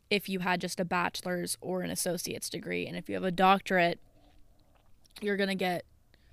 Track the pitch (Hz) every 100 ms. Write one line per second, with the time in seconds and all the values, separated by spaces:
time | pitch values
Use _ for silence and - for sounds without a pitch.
0 | - 208 - 190 180 180 180 - 180 180
1 | 180 - 180 180 175 - - 185 175 180
2 | 185 175 - - - 170 170 180 - 175
3 | - 95 185 175 185 196 - 185 170 -
4 | - - - - - _ - - - -
5 | - - 208 196 196 190 185 175 - -
6 | _ - -